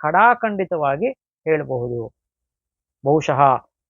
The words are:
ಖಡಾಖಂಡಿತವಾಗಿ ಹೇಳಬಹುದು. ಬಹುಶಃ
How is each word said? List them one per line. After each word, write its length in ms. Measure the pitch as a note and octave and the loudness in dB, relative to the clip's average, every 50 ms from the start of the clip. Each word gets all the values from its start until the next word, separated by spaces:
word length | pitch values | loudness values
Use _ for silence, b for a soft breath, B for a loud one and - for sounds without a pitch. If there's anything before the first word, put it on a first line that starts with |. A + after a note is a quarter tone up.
ಖಡಾಖಂಡಿತವಾಗಿ 1080 | - D3+ E3+ F#3 A3 A#3+ A#3+ A#3 - A3 G#3 F#3+ F#3+ D#3+ F3+ D#3+ D3 C#3 C#3 D3+ G#3+ C4 C4+ - _ _ _ _ _ D#3+ | -6 0 2 4 4 4 2 2 -2 -4 -4 -4 -4 -4 -4 -2 -2 -2 -2 -2 -4 -6 -6 -8 _ _ _ _ _ -2
ಹೇಳಬಹುದು. 640 | D#3+ D3+ C#3+ C3 C3 B2 A#2+ B2 A#2+ A#2+ A2+ A2 - _ _ _ _ _ _ _ _ _ _ _ _ _ _ _ _ _ - | -2 -2 -2 -4 -6 -6 -4 -6 -6 -8 -8 -10 -14 _ _ _ _ _ _ _ _ _ _ _ _ _ _ _ _ _ -2
ಬಹುಶಃ 600 | C3+ D3+ D#3+ D3 - C#3 B2+ C#3+ C3+ B2+ A#2 - _ _ _ _ | 0 0 2 0 0 2 4 4 4 4 2 -2 _ _ _ _